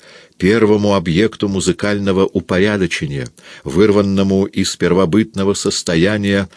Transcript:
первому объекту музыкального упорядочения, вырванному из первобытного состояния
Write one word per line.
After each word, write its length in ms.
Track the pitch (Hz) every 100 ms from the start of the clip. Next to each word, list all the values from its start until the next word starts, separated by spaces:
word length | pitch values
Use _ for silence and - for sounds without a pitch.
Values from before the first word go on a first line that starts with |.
| - - - -
первому 560 | 92 113 107 107 104
объекту 540 | 98 87 82 110 - 104
музыкального 760 | 98 87 87 104 104 98 95
упорядочения, 1040 | 95 95 82 92 101 104 87 - 76 69 62 - - -
вырванному 840 | - 76 107 101 98 98 98 95 98
из 300 | - 95 -
первобытного 800 | 87 87 95 104 110 98 98 98
состояния 920 | 101 - - 85 92 107 101 98 95